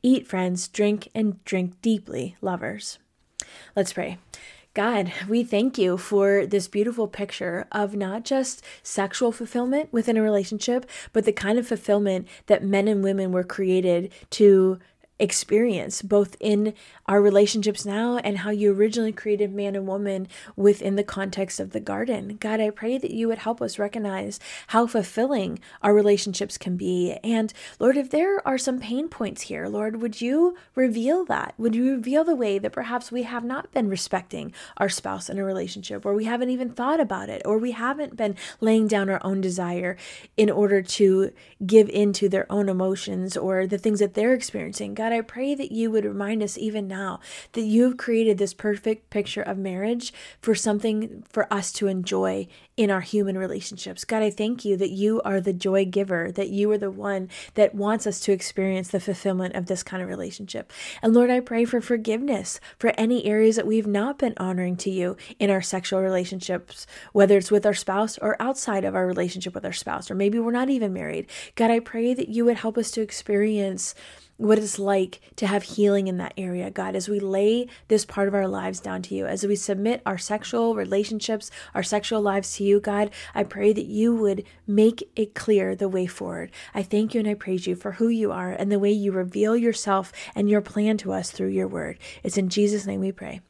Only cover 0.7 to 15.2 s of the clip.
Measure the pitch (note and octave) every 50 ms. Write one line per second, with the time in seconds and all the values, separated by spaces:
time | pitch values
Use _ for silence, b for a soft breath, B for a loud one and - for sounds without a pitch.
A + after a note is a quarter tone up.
0.7 | - - G#3 G#3 G#3 G3+ - - _ A3 A3 G#3 G3 - _ - - F#3 F3+ F3+
1.7 | F3+ _ - A#3 A3 G3 - - - B2+ B2 F#3+ F3 _ - F#3+ F3+ F3+ - -
2.7 | G3+ G#3 - - - _ _ _ _ _ _ _ _ B B B B B B B
3.7 | B G3+ F#3+ F#3 - F#3 F3 - F3 - _ _ B B B B B B B B
4.7 | _ - G3+ A3+ A#3+ G3+ G3 F3 - - F#3 G3 A3 A#3+ A#3 A#3+ G#3+ G3+ A#3 C4+
5.7 | C4 B3 F#3+ F#3 F3 F3 - - G#3 G3 G3 G3+ G3 G3+ - G3 G3+ G3+ F#3 -
6.7 | - G3+ G#3+ A#3+ A#3 A#3 A3 G3+ - - G3+ G3 - - F#3+ F3+ E3+ F#3 G#3 _
7.7 | - G#3 G#3 G3 G#3 G#3 G3 F#3 G3 A3+ A#3 - C4+ C4+ C4 B3+ - - B B
8.7 | B B B - - - G3 F#3+ - - B3+ A#3 A3+ - A#3 A3 - A#3+ B3 B3+
9.7 | C4+ D4 D#4 - - A#3 A3 A#3+ A3+ A3 A3 G#3+ G#3 G3+ G3 F#3+ A3 G3+ - -
10.7 | A#3+ B3+ B3+ B B B B B _ A3+ G#3 A3 G#3 - G3+ G3 G#3+ B3 A#3+ A#3+
11.7 | A#3 - - - G3+ G#3 G#3 G3 F#3+ F#3 F3+ B B B B - G#3 - - G3
12.7 | G3 G3 G3 A3 G#3+ G3+ G3 G3 G3 G3 F#3+ F#3 F3+ F3+ F3+ F3+ - - G3 F#3
13.7 | F#3 F#3 F3+ F3+ F3 F3 F3+ G3 B B B B - - G#3+ G3+ G3 F#3+ F#3+ F#3+
14.7 | F#3 F3+ b b b b _ _ _ -